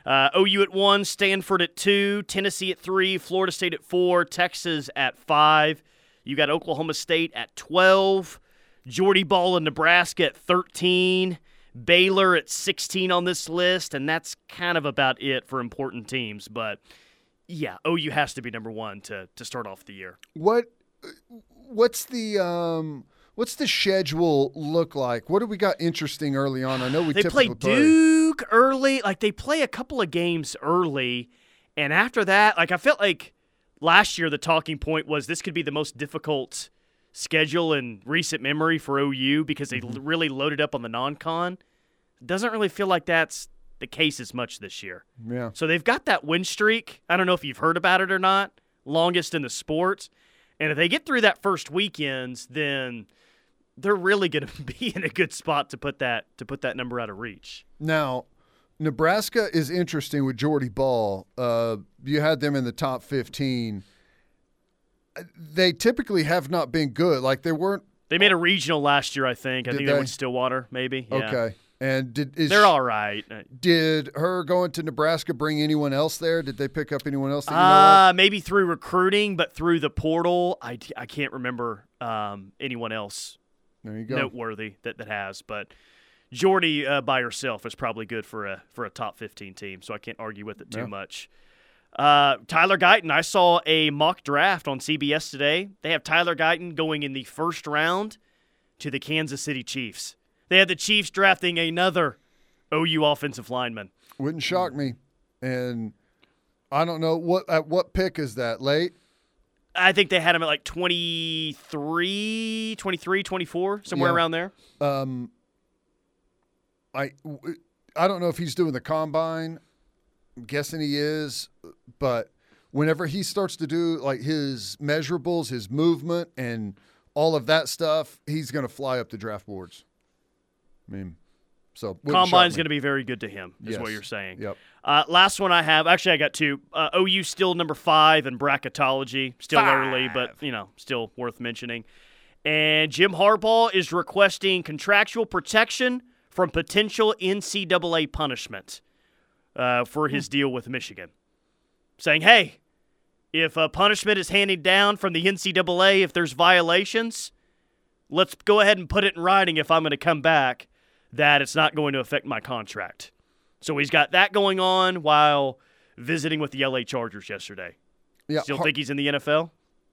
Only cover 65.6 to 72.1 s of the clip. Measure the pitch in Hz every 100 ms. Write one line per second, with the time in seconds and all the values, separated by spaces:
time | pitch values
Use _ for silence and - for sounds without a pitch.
65.6 | 185 - 226 233 247 196 151 175 135 175
66.6 | 135 160 147 117 175 139 131 131 170 156
67.6 | 190 196 - _ - 170 202 180 170 190
68.6 | 139 156 143 143 - 139 131 120 135 127
69.6 | 120 135 143 143 131 - 131 123 127 131
70.6 | 123 127 127 131 117 135 110 123 113 -
71.6 | _ - 131 131 131